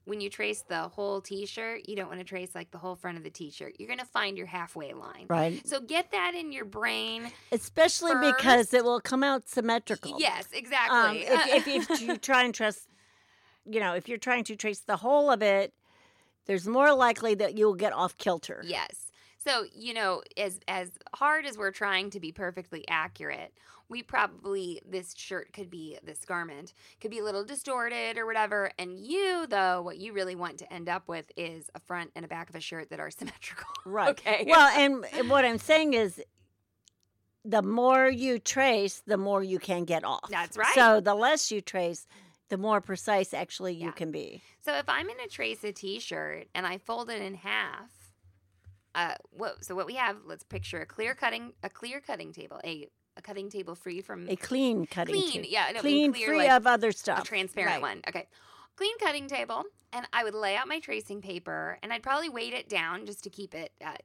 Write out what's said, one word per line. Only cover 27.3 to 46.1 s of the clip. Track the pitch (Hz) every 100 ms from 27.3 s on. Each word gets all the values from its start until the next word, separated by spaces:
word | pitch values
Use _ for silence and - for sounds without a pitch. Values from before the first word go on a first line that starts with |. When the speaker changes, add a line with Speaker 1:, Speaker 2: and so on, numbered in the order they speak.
| 202
Speaker 1:
distorted | 214 277 - 254 233 233 226 226
or | 226
whatever. | 220 214 208 196 -
And | 180 185
you, | 214 359 392 359 320
though, | 202 190 180
what | 175 170
you | 208
really | 202 185
want | 180 175 -
to | 160
end | 175 170
up | 180 -
with | 170 156 -
is | 170 165 156 -
a |
front | - 180 170 -
and |
a | 165
back | 165 170
of | 160
a |
shirt | 151 165 160
that | 160
are | 151
<laughs> | -
symmetrical. | 180 - - - - -
Speaker 2:
Right. | 185 208 208
Speaker 1:
Okay. | - - 214 -
Speaker 2:
Well, | 320 285 254
and, | 277 262 -
and | 277 247
what | 277
I'm | 254 226
saying | - 311 311
is | 240 208 - - _ _ _ _ _ _ _ _ _ _ _
the | 220 214
more | 196 226 247 262 262
you | 254 262 240
trace, | - 269 269 220 196 - -
the | 202
more | 196 196
you | 190 185
can | - 175
get | 175 165
off. | 117 135 -
Speaker 1:
That's | 170 175 214
right. | 214
Speaker 2:
So | 262 233 214
the | 196
less | 208 240 302 -
you | 214
trace, | - 190 175 170 - - - _ -
the | 190
more | 208 208
precise | 202 185 - 202 190
actually | 147 175 - 185
you | 165 165
Speaker 1:
Yeah. |
Speaker 2:
can | - 156
be. | 151 - - - _
Speaker 1:
So | - 285
if | 285
I'm | 254 359
gonna | 494 466
trace | - 226 226
a | 208
t-shirt | 190 196 214 -